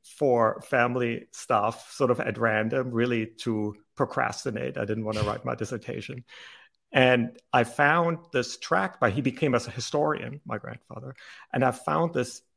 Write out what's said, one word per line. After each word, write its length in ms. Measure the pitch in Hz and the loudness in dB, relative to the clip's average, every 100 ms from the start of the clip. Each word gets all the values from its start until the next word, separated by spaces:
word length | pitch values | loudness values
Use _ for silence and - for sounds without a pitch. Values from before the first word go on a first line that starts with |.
| - - | -14 -2
for 440 | 143 120 110 - | 2 4 4 2
family 640 | - 131 120 123 120 117 - | 0 2 2 2 -2 -4 -10
stuff 600 | - - 113 107 - - | -12 0 2 2 -4 -10
sort 180 | - 131 | 0 2
of 100 | 117 | 2
at 180 | 117 107 | 0 0
random, 520 | 117 107 113 135 127 | 2 2 0 -2 -2
really 360 | 117 123 117 110 - | 0 0 0 -2 -6
to 380 | 120 107 104 104 _ - | -2 -2 -2 -8 _ -4
procrastinate. 800 | 131 - 117 110 - 117 127 - | -2 0 -2 -2 -6 -4 -6 -4
I 80 | |
didn't 200 | 104 107 | -4 -4
want 120 | 107 107 | -2 -2
to 60 | |
write 200 | 107 117 | -2 -2
my 100 | 127 | -4
dissertation. 720 | 120 110 117 - 107 - 123 - - - - - _ _ | -6 -6 -8 -8 -10 -10 -14 -16 -20 -20 -20 -20 _ _
And 460 | 135 127 123 117 - - | 4 6 6 2 -6 0
I 120 | 127 | 2
found 540 | 117 - 143 170 170 165 - | 2 2 4 4 2 -2 -2
this 240 | 135 123 - | -2 -2 -6
tract 420 | - 175 190 - | -2 0 0 0
by, 100 | 120 | 0
he 100 | 117 | 2
became 340 | 127 - 151 | -2 0 2
a 60 | 120 | 0
historian, 800 | - 120 - 147 151 151 117 143 | -2 -8 -4 -2 0 -2 -6 -12
my 140 | - 104 | -10 -10
grandfather, 580 | - 113 - - 131 127 - - - | -10 -14 -14 -16 -14 -16 -20 -20 -6
and 120 | - | 2
I 80 | 127 | 2
found 420 | 120 - 156 170 | 0 -2 0 0
this 280 | 156 - - _ | 0 -4 -8 _